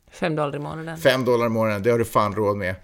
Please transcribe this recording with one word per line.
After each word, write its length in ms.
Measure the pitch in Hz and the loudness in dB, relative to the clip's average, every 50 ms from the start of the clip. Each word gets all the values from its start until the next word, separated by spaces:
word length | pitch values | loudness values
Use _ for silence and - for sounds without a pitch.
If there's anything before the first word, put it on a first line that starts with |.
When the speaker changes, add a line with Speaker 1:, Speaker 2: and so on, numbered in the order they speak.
| _ _ | _ _
Speaker 1:
Fem 260 | - - 190 170 156 | -10 -4 -4 -2 -2
dollar 200 | 151 151 143 139 | -2 -2 -4 -4
i 20 | 147 | -6
månaden. 400 | 147 147 156 160 160 165 160 165 | -8 -8 -10 -10 -10 -10 -4 0
Speaker 2:
Fem 260 | 165 139 127 131 127 | 2 2 2 2 2
dollar 220 | 123 123 117 117 | 2 2 2 2
i 20 | 117 | 2
månaden, 340 | 113 113 110 110 104 101 98 | 0 0 0 0 0 0 2
det 80 | 117 | 2
har 80 | 117 117 | 2 2
du 60 | 113 | 2
fan 300 | 110 - 120 107 104 98 | 0 2 2 2 2 0
råd 220 | 107 107 101 104 | 0 0 0 0
med. 180 | 101 98 90 92 92 | 0 -2 -4 -6 -6